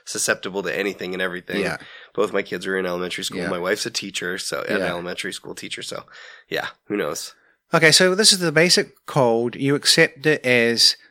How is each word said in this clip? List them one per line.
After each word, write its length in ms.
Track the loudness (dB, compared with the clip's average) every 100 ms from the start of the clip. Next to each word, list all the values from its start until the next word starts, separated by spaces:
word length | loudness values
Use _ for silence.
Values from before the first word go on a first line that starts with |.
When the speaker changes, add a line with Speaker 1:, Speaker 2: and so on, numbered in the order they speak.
Speaker 1:
susceptible 580 | -10 -4 -2 -2 -4 -4
to 140 | -4 -2
anything 360 | -2 -4 -6
and 80 | -4
everything. 400 | -4 -6 -6 -4
Speaker 2:
Yeah. 160 | -4 -6 -12 -20 -10
Speaker 1:
Both 200 | -4 -2
my 80 | -2
kids 260 | -4 -6 -4
are 100 | -2
in 80 | -2
elementary 380 | -4 -6 -6
school. 160 | -6 -6
Speaker 2:
Yeah. 100 | -6
Speaker 1:
My 100 | -4
wife's 260 | -2 -2 -4
a 60 |
teacher, 460 | -6 -8 -6 -6 -6
so 280 | -6 -6 -4
an 120 | -2
Speaker 2:
Yeah. 60 | -2
Speaker 1:
elementary 440 | -4 -8 -8 -8
school 240 | -10 -12 -14
teacher. 280 | -12 -12
So, 200 | -10 -12 -14 -20 -20 -20 -8
yeah, 200 | -6 -6 -10 -6
who 100 | -4
knows? 360 | -2 -6 -10 -16 _ _ _
Speaker 2:
Okay, 200 | 4 6
so 220 | 6 4 4
this 180 | 4
is 60 | 4
the 120 | 2
basic 540 | 4 4 2 0 _ -2
cold. 500 | 2 4 4 0 -2
You 180 | 0 0
accept 500 | 4 4 4 2 0
it 200 | 2 4
as 520 | 4 4 4 4 2 _